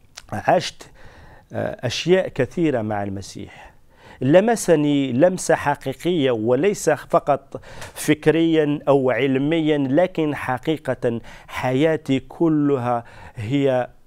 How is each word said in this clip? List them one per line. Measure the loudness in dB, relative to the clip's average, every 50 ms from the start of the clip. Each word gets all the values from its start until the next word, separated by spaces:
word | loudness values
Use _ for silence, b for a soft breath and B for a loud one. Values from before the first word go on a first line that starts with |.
| _ _ -20 -20 -16 -10
عشت، | -10 -4 0 2 2 2 2 -2 -8 -14 -18 -20 -20 B B B B B B B B B B B -8
آه، | -6 -6 -6 -6 -6 -6 -6
أشياء | -4 -2 0 2 2 2 2 0
كثيرة | -2 -2 -2 -2 0 0 0 2 2 0
مع | 0 -2 -2 -4 -4
المسيح، | -4 -6 -8 -10 -12 -14 -16 -16 -16 -16 -20 -20 -20 -20 -20 -20 -20 B B B B B B
لمسني | B 4 6 6 6 4 0 0 0 2 2 2 2 2 0 0 -2 -2
لمسة | 0 2 2 2 2 0 -2 -2 -2
حقيقية، | 0 0 -2 -4 -4 -6 -10 -10 -6 -4 -2 -2 0 0 0
وليس | 0 0 0 0 0 2 2 0 -2 -2 0 -2
فقط | -2 -2 0 0 0 0 2 0 -2 -2 -4 -10 -18 -16 B B B B B B B
فكريًا | B -2 0 0 2 2 2 2 4 4 2 2 2 2 2 0 -2 0 2
أو | 2 4 4 2
علميًا، | 2 2 2 0 0 0 0 0 0 0 2 2 0 0
لكن | 0 0 2 2 2 0 0 -2 -4 -2 -4
حقيقة | -4 -6 -6 -6 -4 -4 -4 -4 -4 -4 -6 -6 -4 -2 -4 -4 -4 -8 B B B B B
حياتي | -10 -6 -4 -2 0 0 2 0 0 -2 -2 -2 -2 -2
كلها | -2 -6 -4 -2 0 0 2 2 2 2 0 0 0 -2 -2 -4 -4 B B B B B B
هي | B -6 -4 -2 0 2 2 2 0 -2 -4 -8 -20 -20